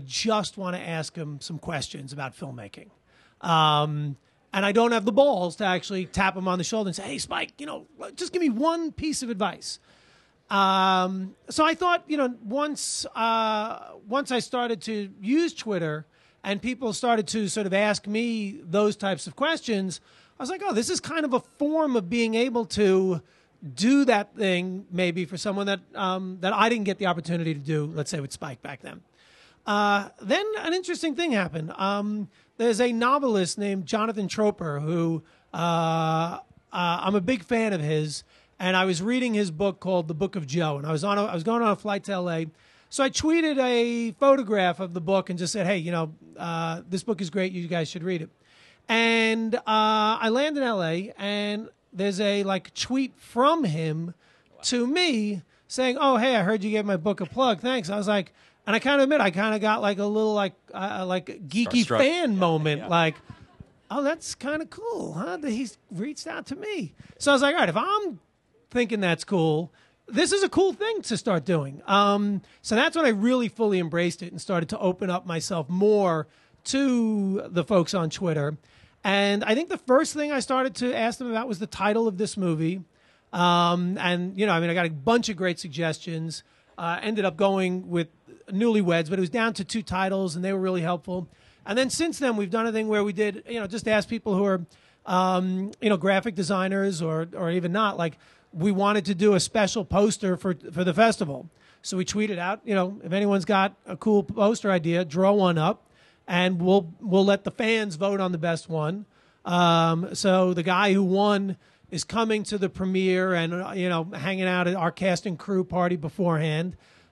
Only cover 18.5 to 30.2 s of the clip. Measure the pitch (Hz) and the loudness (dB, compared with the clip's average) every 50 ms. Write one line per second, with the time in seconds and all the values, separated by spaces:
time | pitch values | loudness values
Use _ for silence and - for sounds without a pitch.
18.5 | 220 311 - 170 165 208 208 214 - - 202 196 180 143 - 165 - - 269 320 | -8 -10 -6 -2 2 2 4 2 2 0 -2 -4 -4 -4 -6 -10 -6 -2 0 0
19.5 | 330 - - 247 214 196 190 185 156 - _ _ _ - - _ _ - 254 254 | 0 -2 -2 -2 -2 -2 -2 -4 -6 -10 _ _ _ -20 -20 _ _ -10 -8 -6
20.5 | 381 381 403 392 240 214 240 320 370 - - - 302 330 302 269 254 240 - _ | -6 -4 -4 -2 -2 0 0 -2 -2 -4 -4 -4 -4 -2 -2 0 0 -2 -2 _
21.5 | _ - 285 294 311 320 311 285 247 226 180 170 240 233 226 220 220 226 247 262 | _ -4 -2 0 2 2 2 2 0 0 -2 0 0 0 2 2 2 0 0 0
22.5 | 226 240 214 - - 202 208 190 190 190 190 185 175 151 - _ _ _ _ _ | 0 -2 -4 -2 0 2 4 4 4 4 4 2 0 -2 -6 _ _ _ _ _
23.5 | _ _ - 143 123 120 196 240 277 277 277 254 226 202 208 - - - 208 190 | _ _ -16 -12 -4 0 2 4 6 6 6 4 4 2 2 -2 -4 -2 0 0
24.5 | 180 175 180 185 185 190 202 - 180 180 185 175 165 185 180 - 190 160 - 208 | 2 0 0 -4 -6 -8 -10 -6 -2 0 0 0 0 -2 -4 -6 -6 -6 -6 -4
25.5 | 190 202 202 202 196 185 - _ - - 196 185 185 190 190 185 185 180 185 190 | -4 -2 -2 -2 -4 -4 -6 _ -8 -4 -2 -2 -2 -2 -4 -8 -6 -4 -2 0
26.5 | 220 202 214 226 240 226 202 196 185 - 190 180 175 170 - 165 175 170 165 160 | 2 4 4 4 4 2 0 -2 -2 -2 0 -2 0 -2 -2 -4 -4 -2 -2 -2
27.5 | 156 143 135 151 156 151 147 156 165 156 139 - 185 151 139 135 - - 175 147 | -4 -4 -4 -2 -2 -2 -2 -4 -4 -6 -6 -6 -6 -8 -8 -8 -10 -12 -12 -12
28.5 | 123 - - 143 143 - - 143 - - - _ _ _ _ _ _ - - _ | -12 -12 -14 -14 -14 -14 -14 -16 -16 -18 -20 _ _ _ _ _ _ -20 -20 _
29.5 | _ _ - - 208 208 208 208 202 202 196 - - - | _ _ -4 -2 0 2 2 4 2 0 0 -4 -12 -8